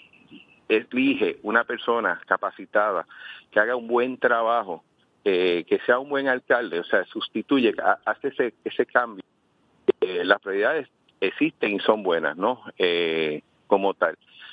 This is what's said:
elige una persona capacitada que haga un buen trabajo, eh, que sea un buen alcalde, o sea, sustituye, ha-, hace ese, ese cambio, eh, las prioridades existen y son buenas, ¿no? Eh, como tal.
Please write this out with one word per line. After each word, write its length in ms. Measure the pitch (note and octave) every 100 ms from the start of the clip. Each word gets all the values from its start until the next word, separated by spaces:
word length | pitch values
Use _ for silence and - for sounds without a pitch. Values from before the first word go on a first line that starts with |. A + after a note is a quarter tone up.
| _ _ _ - - _ -
elige 720 | - - B2+ C#3 G#2 F#2+ -
una 180 | G#2+ A2+
persona 580 | A#2 A#2+ - A#2 G2 E2+ -
capacitada 800 | F#2 G2 - F#2 G#2 G#2+ F2+ - - - - -
que 80 | G#2+
haga 160 | A2 B2
un 100 | A2+
buen 320 | A#2+ B2+ B2+
trabajo, 640 | B2 A#2 A2+ A#2 G2 D#2+ _ _ _ _
eh, 400 | G2+ F2+ F2+ F2 -
que 100 | G2 -
sea 140 | B2
un 80 | C#3+
buen 180 | C#3 C#3
alcalde, 540 | B2+ - B2 A2 E2+
o 40 |
sea, 200 | - G2+
sustituye, 720 | F2+ A2 - A2+ - C#3 A2+ -
ha-, 200 | F#2+ G2+ G#2+
hace 180 | - C#3
ese, 260 | - B2 -
ese 200 | - - C3
cambio, 360 | B2 A#2+ G2 - _ _ _ _ _ - -
eh, 240 | F#2 F2+
las 160 | F#2 G2+
prioridades 480 | G2+ G2 A2+ D#3 B2+ _ _ _
existen 560 | F#2+ - D#3 - G#2+ G2
y 20 |
son 240 | - G#2+
buenas, 340 | F#2 E2+ D#2 D#2+
¿no? 240 | G#2+ B2+ - -
Eh, 640 | F2+ E2+ E2 D#2+ D#2 D2+ - _ -
como 260 | G2+ G2
tal. 220 | - E2+ D#2 _ - -